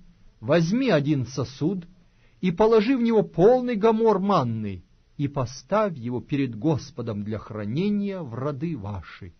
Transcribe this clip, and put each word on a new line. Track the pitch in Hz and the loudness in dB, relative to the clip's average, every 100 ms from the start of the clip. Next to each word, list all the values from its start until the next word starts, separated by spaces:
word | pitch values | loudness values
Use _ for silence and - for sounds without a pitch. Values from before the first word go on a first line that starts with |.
| - _ - _ | -20 _ -20 _
«Возьми | 113 170 165 240 262 | 0 2 2 0 2
один | 156 139 143 117 | 2 2 0 -2
сосуд | - 120 - 151 196 - - _ _ _ - | -6 -6 -2 -2 -2 -10 -20 _ _ _ -4
и | 180 | -2
положи | 175 220 226 208 269 | 4 6 6 4 2
в | |
него | 233 220 | 4 2
полный | 165 165 202 254 247 220 | 2 4 6 6 2 2
гомор | 226 220 226 196 | 2 4 4 2
манны, | 202 185 120 113 104 90 - _ _ - | 2 2 2 -2 -6 -8 -14 _ _ -6
и | 139 | -4
поставь | 143 120 - - 208 208 139 | -4 -6 -8 -4 0 0 -4
его | 117 123 | -6 -6
перед | 123 139 131 107 | -4 -4 -2 -2
Господом | 151 143 - - 113 104 | -2 -2 -4 -10 -8 -6
для | 104 107 | -6 -8
хранения | - 107 104 135 208 208 202 185 | -8 -10 -6 -4 -2 -2 -4 -8
в | 139 | -10
роды | 113 143 135 170 139 | -6 -6 -6 -8 -8
ваши». | 98 98 - - 92 _ | -8 -10 -12 -18 -20 _